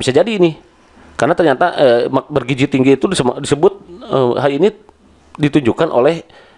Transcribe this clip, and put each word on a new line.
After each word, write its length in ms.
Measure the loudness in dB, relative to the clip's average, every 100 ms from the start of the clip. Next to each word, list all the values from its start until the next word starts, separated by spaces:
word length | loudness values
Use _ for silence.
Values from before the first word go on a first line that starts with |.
bisa 100 | 0
jadi 300 | 0 0 2
ini. 160 | 0 -2 _ _ _ _ -16 -4
Karena 160 | -2 0
ternyata, 400 | 0 2 0 2
eh, 260 | 2 2 0
mak-, 180 | -4 -4
bergizi 320 | -6 -4 -4
tinggi 320 | -2 0 2 2
itu 100 | 0
disema-, 320 | -2 -2 -4
disebut, 340 | -4 0 0 -2 -20 -20 -6
eh, 240 | -2 0 0
hal 100 | -2 0
ini 160 | -2 -2 _ _ _ _ _ -4
ditunjukkan 560 | 0 0 0 -2 0
oleh 320 | 2 0 0 -8 -20 -20